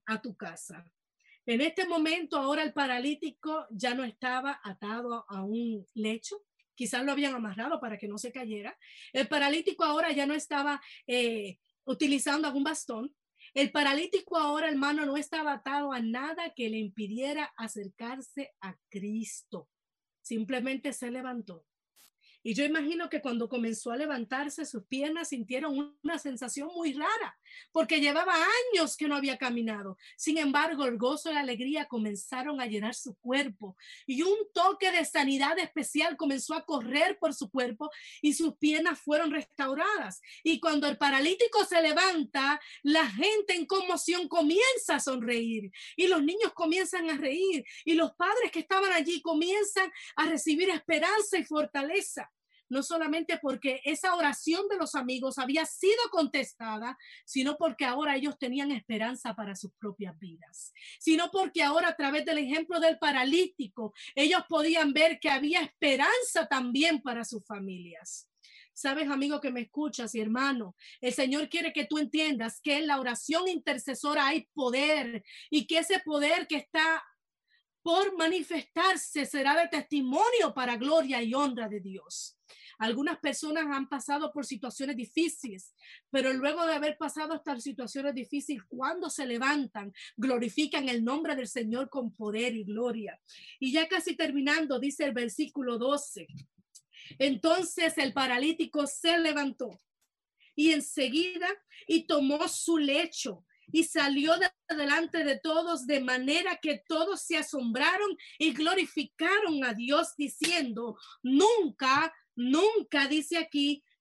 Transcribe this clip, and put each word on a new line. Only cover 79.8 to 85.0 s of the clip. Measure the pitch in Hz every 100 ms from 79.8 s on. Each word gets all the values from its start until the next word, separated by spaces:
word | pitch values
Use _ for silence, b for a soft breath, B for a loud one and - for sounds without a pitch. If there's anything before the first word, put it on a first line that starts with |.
| - 294 254 302 453 480 330
para | 262 247 233
gloria | 269 320 269 247
y | 233
honra | 262 285 240 214
de | 208
Dios. | 190 190 - - - _ _ B B B
Algunas | 220 240 311 330
personas | 294 - 302 311 294
han | 269 269
pasado | 277 - 285 302
por | 294 254
situaciones | 226 247 - 277
difíciles, | 254